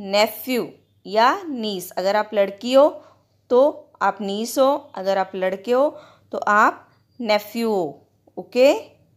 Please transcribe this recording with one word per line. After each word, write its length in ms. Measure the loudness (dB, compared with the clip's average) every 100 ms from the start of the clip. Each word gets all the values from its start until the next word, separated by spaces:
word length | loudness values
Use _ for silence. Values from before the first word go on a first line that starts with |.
नेफ्यू 680 | -2 0 0 -2 -4 -4 -4 -12 _ _ -4
या 360 | 2 2 2
नीस। 480 | -6 -8 -6 -8 -8
अगर 260 | -4 0 0
आप 140 | 0
लड़की 380 | 0 -2 -4 2
हो 160 | 4 4 2 -14 _ _ _ _
तो 420 | 2 2 0 -12 _
आप 160 | -2 -2
नीस 380 | -6 -6 -4 0
हो, 340 | 2 0 -6
अगर 240 | -6 -2 -2
आप 140 | -4
लड़के 380 | -4 -4 -4 -2
हो 160 | 0 0 -4 -18 _ _
तो 60 | -8
आप 480 | 0 2 2 0 _ _ _ -8
नेफ्यू 500 | -2 -2 -2 -4 -2
हो। 360 | -2 -4 -8 _ _ _ -18
ओके, 340 | -4 4 4 4 -4 _ _